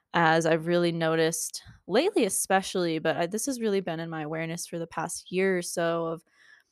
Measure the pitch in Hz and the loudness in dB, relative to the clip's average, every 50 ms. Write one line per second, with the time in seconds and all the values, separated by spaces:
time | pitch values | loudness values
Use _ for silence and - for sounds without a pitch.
0 | _ _ - 175 170 160 160 165 165 160 165 160 160 170 175 175 175 170 165 165 | _ _ 0 2 4 4 4 4 4 4 2 2 2 2 2 2 2 2 2 0
1 | 165 160 160 165 160 160 170 - - - - - - - - - _ - 180 240 | 0 2 2 2 2 2 0 -2 -6 -8 -8 -12 -14 -16 -20 -18 _ 0 0 2
2 | 330 403 - 349 240 190 - - - - 190 190 190 - - 190 175 170 160 156 | 2 2 2 2 2 2 0 -2 0 2 2 2 2 0 -2 0 0 0 0 0
3 | 160 165 160 170 170 170 190 220 - 285 269 240 226 220 196 196 190 185 160 160 | 0 0 0 0 0 -2 -2 -4 -4 -4 -4 -2 -2 0 0 0 0 -2 -4 -6
4 | 165 165 160 160 151 147 165 160 165 165 165 170 - - - 170 165 170 - 170 | -6 -6 -6 -6 -6 -6 -6 -6 -4 -4 -6 -8 -8 -8 -8 -8 -8 -6 -6 -6
5 | 160 170 - - - - 180 185 190 190 185 175 175 - - 180 170 165 170 165 | -6 -6 -8 -10 -10 -6 -2 0 2 2 2 0 -2 -4 -2 -2 0 0 0 0
6 | 165 165 165 165 - _ _ _ _ - - - _ _ | -2 -2 -4 -6 -10 _ _ _ _ -20 -20 -20 _ _